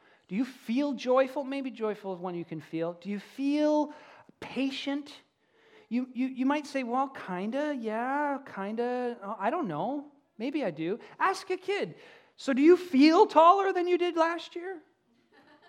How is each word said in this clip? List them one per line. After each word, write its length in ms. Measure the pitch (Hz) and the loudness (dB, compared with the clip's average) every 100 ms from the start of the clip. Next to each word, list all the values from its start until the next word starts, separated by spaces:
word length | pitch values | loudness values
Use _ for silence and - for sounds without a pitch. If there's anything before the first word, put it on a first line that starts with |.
| _ _ - | _ _ -8
Do 80 | 190 | -4
you 80 | 254 | -4
feel 500 | - - 240 294 247 | -6 -4 0 0 -2
joyful?" 500 | 247 254 269 294 269 | 2 2 2 -2 -6
Maybe 260 | 277 262 | -6 -8
joyful 440 | 214 214 208 190 175 | -6 -4 -4 -8 -8
is 60 | |
one 140 | 180 175 | -6 -8
you 100 | 165 | -8
can 160 | 160 | -10
feel. 340 | 147 160 165 175 | -8 -6 -6 -6
"Do 100 | 196 | -8
you 80 | 202 | -8
feel 720 | - - 277 294 302 302 294 294 - - - _ | -8 -6 -2 2 2 2 0 -6 -20 -20 -20 _
patient?" 720 | - 240 269 269 - 285 285 - _ _ _ _ _ - - | -10 -4 -4 -4 -6 -6 -8 -16 _ _ _ _ _ -20 -6
You, 200 | 233 254 226 | -4 -4 -4
you, 120 | 262 | -4
you 180 | 262 262 | -2 0
might 200 | 294 285 | 0 -2
say, 180 | 277 240 | -6 -2
"Well, 240 | 254 262 - - | -2 -2 -6 -8
kinda, 500 | 180 208 262 302 277 | -6 -4 -4 -4 -4
yeah, 600 | 220 220 247 285 294 269 269 - | -4 -4 -2 -2 -2 -4 -8 -10
kinda, 640 | 196 220 240 247 247 240 | -6 -4 -4 -2 -4 -6
oh, 140 | 196 208 | -10 -4
I 120 | 196 | -2
don't 180 | 339 240 | -2 -2
know. 380 | 151 202 294 277 - _ - | -2 -4 -4 -8 -18 _ -10
Maybe 260 | 247 302 220 | -6 -4 -4
I 60 | |
do." 280 | 151 160 226 - - | -4 -4 -6 -8 -2
Ask 300 | 339 370 - | -2 -2 -4
a 60 | 370 | -6
kid, 400 | - 392 202 - - - _ - | -4 -4 -4 -8 -20 -20 _ -10
"So 160 | - | -2
do 100 | 254 | 4
you 140 | 302 359 | 6 6
feel 500 | - 262 302 330 440 | 4 6 8 8 6
taller 460 | 302 330 392 392 | 8 8 8 4
than 140 | 370 349 | 0 2
you 120 | 349 | 2
did 180 | 349 330 | 2 2
last 380 | 330 339 - 349 | 0 0 -8 -12
year? 220 | 349 359 - _ _ _ _ _ - - | -12 -12 -16 _ _ _ _ _ -20 -20